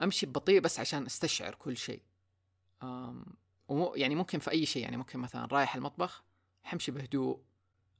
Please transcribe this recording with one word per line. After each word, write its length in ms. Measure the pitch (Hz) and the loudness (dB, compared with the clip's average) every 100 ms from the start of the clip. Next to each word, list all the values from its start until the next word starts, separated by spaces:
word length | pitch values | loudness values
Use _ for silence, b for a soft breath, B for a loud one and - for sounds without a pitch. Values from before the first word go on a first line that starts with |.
أمشي 240 | 175 - 143 | 0 0 0
ببطيء 340 | 131 - 196 | 0 6 6
بس 200 | 165 - | 6 2
عشان 260 | 123 - 131 | -2 -2 -4
أستشعر 500 | - 165 - 87 - | -2 -2 -2 -4 -8
كل 220 | - 120 | -6 -6
شيء. 240 | - - - _ _ _ _ _ _ _ | -6 -8 -12 _ _ _ _ _ _ _
آم، 420 | 127 127 127 123 - - _ _ - | -10 -8 -10 -12 -14 -18 _ _ -2
ومو-، 280 | 139 175 - | 2 2 2
يعني 200 | 135 151 | 2 2
ممكن 240 | 180 151 | 0 -2
في 120 | - | 2
أي 140 | 160 151 | 2 2
شيء، 180 | 135 | 0
يعني 140 | 117 120 | -2 -4
ممكن 220 | 127 127 | -6 -6
مثلا 260 | 123 123 117 | -8 -6 0
رايح 300 | 139 135 135 | 2 2 0
المطبخ، 480 | 139 156 180 - _ _ _ _ | -6 -2 -4 -4 _ _ _ _
حمشي 280 | - 175 - | -8 -4 -4
بهدوء، 500 | 135 135 139 127 - - _ _ _ _ _ | -4 -2 0 0 -2 -8 _ _ _ _ _